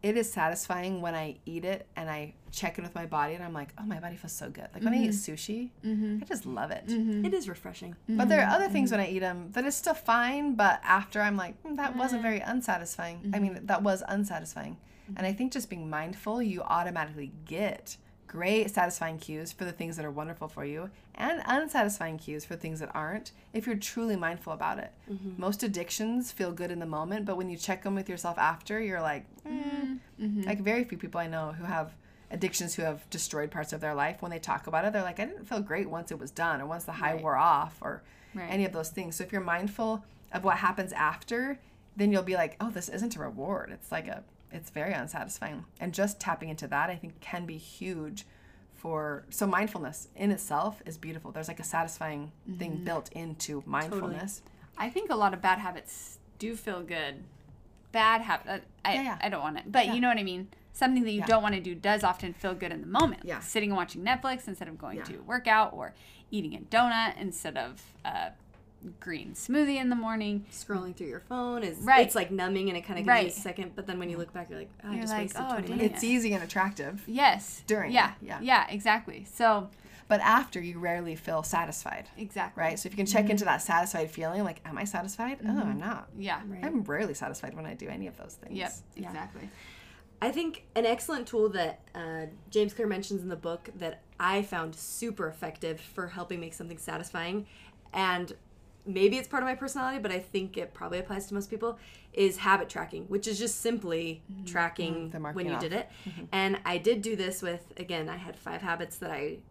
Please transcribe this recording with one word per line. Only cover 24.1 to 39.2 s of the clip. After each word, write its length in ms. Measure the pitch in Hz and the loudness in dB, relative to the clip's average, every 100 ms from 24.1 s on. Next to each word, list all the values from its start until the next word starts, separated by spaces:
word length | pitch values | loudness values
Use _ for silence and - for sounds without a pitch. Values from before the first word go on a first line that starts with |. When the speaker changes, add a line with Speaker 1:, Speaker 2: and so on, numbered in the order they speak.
Speaker 1:
mindful 380 | 202 165 170 - | 2 0 -2 -8
about 260 | 156 160 - | -2 -2 -2
it. 140 | - - - | -6 -14 -10
Speaker 3:
Mm-hmm. 220 | 196 190 185 | -8 -8 -2
Speaker 1:
Most 280 | 185 202 | -2 0
addictions 680 | 233 196 170 - 220 240 247 | 0 -2 -4 -2 0 0 -2
feel 220 | - 180 | -2 -4
good 180 | 170 175 | -2 -4
in 80 | 175 | -4
the 80 | 165 | -2
moment, 400 | 156 165 214 202 | -2 -2 -2 -2
but 100 | 180 | -2
when 140 | 185 | -2
you 60 | 170 | -4
check 280 | - 185 | -4 -2
'em 120 | 196 196 | 0 -2
with 120 | 190 | -2
yourself 300 | 180 175 170 | -4 -4 2
after, 420 | 156 165 - 214 | 2 2 -4 -2
you're 200 | 220 180 | -2 -2
like, 240 | 160 143 - - | -2 -2 -8 -18
"Mm." 540 | 302 262 294 285 269 262 - - | -8 -6 -4 -4 -4 -6 -10 -6
Speaker 2:
Mm-hmm. 220 | 214 208 | -2 0
Speaker 1:
Like, 160 | 190 202 | 0 0
very 240 | 202 214 | 2 2
few 120 | 240 170 | 0 -4
people 240 | - 170 | -6 -4
I 60 | 165 | -4
know 260 | 160 156 160 | -4 -4 -6
who 60 | |
have 280 | 170 170 156 - - - - | -4 -2 -4 -8 -20 -20 -10
addictions 460 | - 185 - 175 - | -2 -2 0 -4 -2
who 60 | |
have 280 | 165 147 - | -2 -2 -8
destroyed 400 | 160 - 151 151 | -6 -4 -2 -2
parts 220 | 165 151 | -4 -6
of 80 | 160 | -4
their 140 | 156 | -2
life, 280 | 147 147 165 | 0 0 0
when 80 | 180 | -8
they 80 | 170 | -6
talk 300 | - - - | -2 -2 0
about 160 | 160 | 2
it, 80 | 196 | 2
they're 100 | 214 | 2
like, 160 | 180 170 | -2 -4
"I 60 | |
didn't 220 | 226 403 - | -6 -6 -6
feel 120 | 226 | -4
great 300 | 202 160 185 | -2 -2 -2
once 220 | 165 170 | -4 -6
it 80 | 160 | -8
was 100 | 131 | -8
done, 300 | - 165 147 | -2 0 0
or 60 | 143 | -2
once 180 | 165 | -6
the 80 | 165 | -6
high 220 | 156 151 | -2 0
Speaker 2:
Right. 80 | 160 | 0
Speaker 1:
wore 140 | 156 135 | 2 6
off," 420 | 165 147 160 - | 8 6 4 -4
or 220 | - - - - - | -6 -6 -12 -20 -14
Speaker 2:
Right. 160 | 202 170 | -10 -2
Speaker 1:
any 160 | 190 | 2
of 80 | 190 | 2
those 180 | 165 160 | 0 -4
things. 260 | - 175 | -6 -6
So 80 | 160 | -6